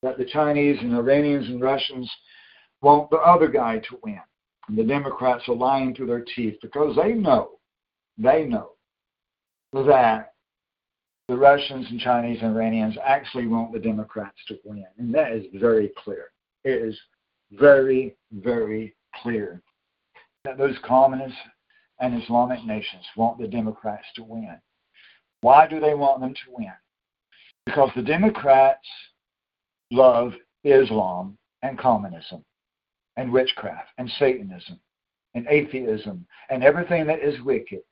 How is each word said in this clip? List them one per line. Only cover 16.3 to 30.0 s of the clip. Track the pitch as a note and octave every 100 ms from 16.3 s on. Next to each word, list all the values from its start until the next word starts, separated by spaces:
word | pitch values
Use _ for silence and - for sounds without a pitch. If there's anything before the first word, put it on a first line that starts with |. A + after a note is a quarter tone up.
| _ _ _
It | C3+ B2+
is | A2+ G#2 _ _ _ _ _
very, | G2+ C#3+ C#3 C3+ C3 C3+ - _
very | G#2+ G2+ A#2 G#2+ A2 A2 _ _ -
clear | A#2+ A2+ G2+ F3 _ _ _ _ _ _ _ _
that | - C3
those | C#3 B2+
communists | - B2+ C3+ C3 C3+ - - _ _ _ _ _
and | B2+ A#2+
Islamic | G#2 A#2+ B2 B2
nations | A2+ G#2+ - F#2 - -
want | A2+ A#2
the | A2+
Democrats | A#2 A2 A2 A2 G#2 - -
to |
win. | A2+ A2+ G#2+ E2 _ _ _ _ _ _ _ _
Why | A#2 C#3 D#3
do | D#3
they | D3+
want | D3 C#3 C3+
them | B2+
to | B2+ -
win? | B2 G#2 - _ _ _ _ _ _ _ _
Because | - - C3+
the | B2+
Democrats | B2 E3 G#3+ G#3+ C#3+ C3+ C3+ C3+ - - - _ _ _ _ _ _ _ _
love | A#2+